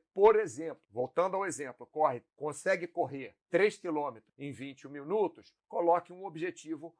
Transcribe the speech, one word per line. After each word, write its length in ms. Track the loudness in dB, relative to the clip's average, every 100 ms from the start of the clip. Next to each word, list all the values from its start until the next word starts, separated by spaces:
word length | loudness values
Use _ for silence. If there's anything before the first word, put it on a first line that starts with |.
| _
por 220 | 6 8 8
exemplo, 480 | 2 -6 -10 -12 _
voltando 480 | -6 -4 0 0 0
ao 80 | -4
exemplo, 420 | -6 -10 -12 -14
corre, 340 | 0 0 0 _ _
consegue 500 | -8 -6 -2 -2 -2
correr 500 | -4 -4 -4 -12 _ _
três 280 | 2 2 2
quilômetros 540 | -4 -4 -4 -8 _ _
em 140 | -12
vinte 300 | -10 -14 -14
e 60 | -16
um 40 |
minutos, 640 | -14 -4 0 0 -2 -20 _ _
coloque 440 | 0 4 4 2
um 140 | -14 -12
objetivo 680 | -8 -8 -8 -10 -10 -10 _